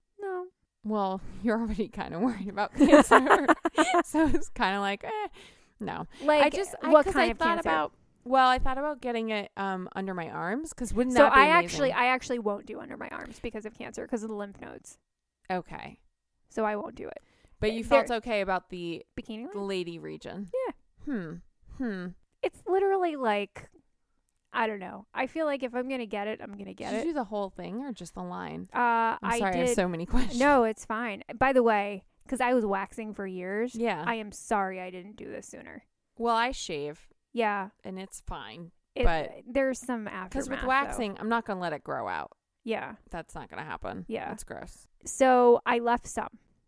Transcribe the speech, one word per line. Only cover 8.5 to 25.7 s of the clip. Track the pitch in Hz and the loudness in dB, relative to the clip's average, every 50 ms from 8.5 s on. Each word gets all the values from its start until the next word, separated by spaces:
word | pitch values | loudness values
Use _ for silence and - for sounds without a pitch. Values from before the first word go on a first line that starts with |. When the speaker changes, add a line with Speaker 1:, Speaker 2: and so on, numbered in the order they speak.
| 254 262 | 6 4
Speaker 1:
thought | - 269 262 269 | 4 2 2 0
about | 285 302 294 247 | -2 -4 -4 -4
getting | - 247 233 226 226 220 | -6 -4 -2 -2 -2 -2
it, | 220 208 196 - - | -2 -4 -4 -6 -8
um, | 202 196 196 190 185 180 - - | -6 -4 -4 -4 -4 -6 -8 -6
under | - 190 190 185 | -6 -6 -4 -6
my | 180 165 - | -6 -8 -8
arms, | - 156 165 175 208 277 320 311 | -6 -6 -4 -4 -4 -4 -4 -8
'cause | - - 247 208 - | -8 -8 -6 -2 0
wouldn't | 214 247 254 247 | 0 0 2 6
Speaker 2:
So | 254 285 | 8 8
Speaker 1:
that | 269 269 | 8 10
be | 269 | 8
Speaker 2:
I | 277 302 | 8 8
actually, | 320 349 339 349 - 294 285 254 | 6 4 4 2 0 0 0 0
Speaker 1:
amazing? | - - 247 | 2 2 2
Speaker 2:
I | 247 | 2
actually | 254 254 - - 247 240 | 2 0 -2 -4 -4 -2
won't | 208 214 202 202 226 | -2 -4 -4 -4 -8
do | 220 - - | -12 -12 -12
under | - - - | -12 -14 -14
my | - - - | -14 -12 -12
arms | - - - - 226 - | -10 -12 -12 -12 -14 -12
because | - - - 214 208 | -12 -10 -10 -10 -12
of | 214 214 | -12 -14
cancer, | - - - - - 233 | -12 -14 -12 -10 -10 -8
'cause | - 262 220 | -6 -6 -6
of | 208 220 | -4 -6
the | 214 | -8
lymph | 208 202 202 190 - | -8 -8 -10 -12 -16
nodes. | - - 62 - - - - _ _ _ _ _ _ _ _ _ _ - | -16 -16 -16 -16 -18 -20 -20 _ _ _ _ _ _ _ _ _ _ -6
Speaker 1:
Okay. | 185 180 - - - - - - - _ _ _ _ _ _ _ _ _ _ _ | -6 -6 -6 -8 -14 -14 -14 -16 -18 _ _ _ _ _ _ _ _ _ _ _
Speaker 2:
So | - - 220 | -4 -2 0
I | 208 214 | 0 0
won't | 208 254 - 233 | -2 -6 -8 -10
do | - - - | -12 -12 -12
it. | - - - _ _ _ _ _ - _ | -12 -14 -18 _ _ _ _ _ -8 _
Speaker 1:
But | 214 214 | -2 -2
Speaker 2:
Eh, | 220 | 0
Speaker 1:
you | 226 220 | -2 2
Speaker 2:
there | - 285 269 254 | 4 6 6 6
Speaker 1:
felt | 269 240 220 - | 4 -2 -2 -2
okay | 247 220 202 | -2 0 0
about | 196 190 190 180 - _ | 0 0 0 -2 -2 _
the, | 185 180 175 170 165 - - _ _ - | -10 -8 -8 -8 -8 -8 -12 _ _ -14
Speaker 2:
Bikini | - - 220 220 240 339 | -12 -10 -12 -12 -12 -10
Speaker 1:
the | 403 202 | -8 -8
Speaker 2:
line? | 196 196 | -6 -4
Speaker 1:
lady | 196 185 175 170 170 160 | -4 -4 -4 -6 -8 -10
region? | 156 156 156 156 - - - 190 202 175 - 523 523 | -10 -12 -12 -12 -12 -12 -10 -10 -10 -6 -4 -4 -4
Speaker 2:
Yeah. | 392 - - _ _ _ _ - | -4 -6 -10 _ _ _ _ -8
Speaker 1:
Hmm. | 294 269 208 170 156 170 175 - - _ _ _ - - - | -6 -6 -6 -6 -8 -12 -14 -16 -20 _ _ _ -20 -10 -8
Hmm. | 262 233 202 185 180 180 175 - _ _ _ _ | -6 -6 -4 -6 -8 -10 -12 -16 _ _ _ _
Speaker 2:
It's | - 370 - - - | -4 -4 -4 -6 -2
literally | 392 359 392 403 392 392 381 359 339 302 | 0 2 2 2 2 2 2 0 -2 -2
like, | 277 254 220 208 208 202 - _ - - - _ - _ _ _ _ _ _ _ _ _ _ _ _ _ _ | -2 0 0 0 0 -2 -6 _ -18 -20 -20 _ -20 _ _ _ _ _ _ _ _ _ _ _ _ _ _
I | - 240 226 | -2 -2 -2
don't | 220 214 196 | -2 -4 -6
know. | 180 185 208 196 208 _ | -10 -12 -12 -14 -18 _
I | - - 262 | -6 -6 -6
feel | 247 - 320 320 | -4 -4 -4 -2
like | 294 277 262 | -2 -2 -4
if | 262 247 | -4 -6